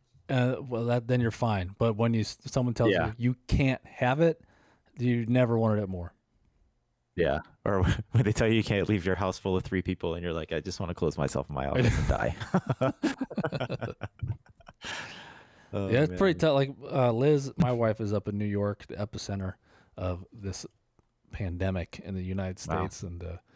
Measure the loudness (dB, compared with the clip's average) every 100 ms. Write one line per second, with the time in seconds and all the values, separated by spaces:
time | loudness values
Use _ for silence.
0 | _ _ -2 2 2 0 -4 -2 0 0
1 | 2 2 2 0 0 0 -2 0 0 2
2 | 2 2 0 -6 -6 -2 0 2 2 4
3 | 2 0 -2 -2 0 2 2 0 -6 -2
4 | 0 4 2 2 _ _ _ _ _ -4
5 | 0 0 2 4 4 4 4 2 0 -6
6 | -10 -14 _ _ _ _ _ _ _ _
7 | _ 0 0 0 -4 _ 0 2 4 2
8 | 0 2 2 4 4 4 4 2 2 2
9 | 2 0 0 -2 0 0 0 -2 0 -2
10 | -4 -4 -4 -4 -4 -4 -4 -6 -6 -2
11 | -2 0 -2 -2 -4 -4 -2 2 2 2
12 | 2 0 -2 -4 -2 -2 -2 -2 -2 -2
13 | -4 -4 -6 -4 -4 -4 -6 -6 -8 -8
14 | -12 _ -8 -8 -12 -20 -20 -18 -12 -12
15 | -12 -16 -18 -20 -20 -20 -10 -6 0 2
16 | 2 2 2 4 2 4 2 -2 -4 2
17 | 2 4 4 4 2 0 2 2 2 0
18 | -2 -2 -2 -2 -2 0 -2 -4 -8 -8
19 | -8 -8 -6 -6 -6 -8 _ _ _ -8
20 | -6 -6 -10 -12 -10 -10 -12 _ _ _
21 | _ _ _ -8 -6 -2 -2 -2 -4 -10
22 | -8 -6 -4 -4 -4 -6 -4 -2 -2 -6
23 | -10 -10 -10 -12 _